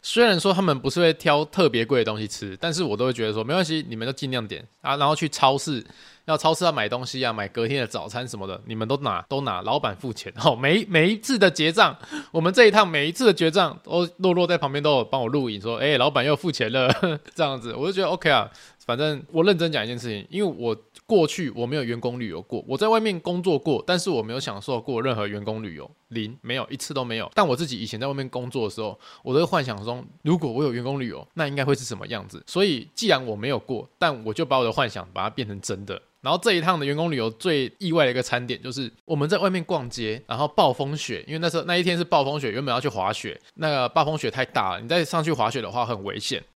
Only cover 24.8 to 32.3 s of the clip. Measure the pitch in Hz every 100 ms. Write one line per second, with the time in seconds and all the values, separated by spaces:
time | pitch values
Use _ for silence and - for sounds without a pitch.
24.8 | 110 120 131 113 104 104 104 110 110 78
25.8 | 69 _ _ 113 107 131 117 127 117 131
26.8 | - 139 127 113 101 - 190 123 165 120
27.8 | 110 107 135 139 131 123 127 127 107 92
28.8 | 107 92 - - - 131 170 180 127 104
29.8 | 104 123 123 - 151 170 151 117 147 120
30.8 | 123 139 123 69 - - 151 143 135 139
31.8 | 123 110 98 110 98